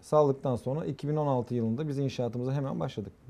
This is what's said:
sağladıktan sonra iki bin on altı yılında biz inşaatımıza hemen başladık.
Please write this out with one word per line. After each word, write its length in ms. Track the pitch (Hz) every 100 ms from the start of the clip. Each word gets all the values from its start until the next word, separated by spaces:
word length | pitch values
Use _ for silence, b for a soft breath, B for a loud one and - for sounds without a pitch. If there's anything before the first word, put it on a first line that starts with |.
sağladıktan 560 | - 151 147 135 139 120
sonra 280 | 123 147
iki 240 | 143 139 143
bin 80 | 151
on 100 | 147
altı 280 | 127 113
yılında 340 | 123 113 113 156
biz 100 | 139
inşaatımıza 540 | 135 - 120 120 127
hemen 280 | 139 135 175
başladık. 320 | 147 - 101 -